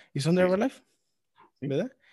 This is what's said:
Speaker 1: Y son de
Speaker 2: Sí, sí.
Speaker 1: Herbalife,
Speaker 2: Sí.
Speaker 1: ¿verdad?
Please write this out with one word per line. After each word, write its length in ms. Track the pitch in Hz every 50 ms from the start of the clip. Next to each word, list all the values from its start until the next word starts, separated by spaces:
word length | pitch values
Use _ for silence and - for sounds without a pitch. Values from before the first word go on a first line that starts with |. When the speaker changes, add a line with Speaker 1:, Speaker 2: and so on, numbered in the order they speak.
| - _ -
Speaker 1:
Y 60 | 143
son 160 | 131 156 170
de 80 | 180 185
Speaker 2:
Sí, 40 |
sí. 60 | 180 185
Speaker 1:
Herbalife, 300 | 196 233 269 - - _ _ _ _ _ _ _ _ _ _ _ _ - _ _ -
Speaker 2:
Sí. 80 | 127
Speaker 1:
¿verdad? 240 | 139 135 147 214 262 - _ _ _